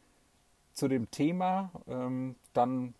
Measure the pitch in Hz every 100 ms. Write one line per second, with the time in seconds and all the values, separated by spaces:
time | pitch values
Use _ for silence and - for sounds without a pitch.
0 | _ _ _ _ _ _ _ - 135 131
1 | 110 - 147 180 185 190 185 - - 127
2 | 127 127 131 123 - 123 123 131 123